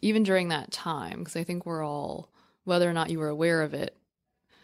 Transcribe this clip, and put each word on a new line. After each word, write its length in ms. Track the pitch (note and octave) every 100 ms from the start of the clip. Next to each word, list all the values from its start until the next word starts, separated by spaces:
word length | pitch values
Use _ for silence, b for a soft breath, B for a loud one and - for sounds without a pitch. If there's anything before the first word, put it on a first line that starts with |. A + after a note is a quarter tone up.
even 200 | G#3 A3
during 260 | G3+ F#3 F3
that 220 | D3+ -
time, 540 | - E3+ D3 E2+ -
'cause 120 | E3 E3
I 80 |
think 200 | E3+ F3
we're 200 | E3+ D#3+
all, 460 | D3+ D3 - - - b b b
whether 240 | F#3 F3 F3
or 20 |
not 180 | E3+ D#3
you 80 | E3
were 100 | D3+
aware 340 | D3 E3 E3
of 120 | D3+
it, 220 | C#3 - - _ _ _ _ _ b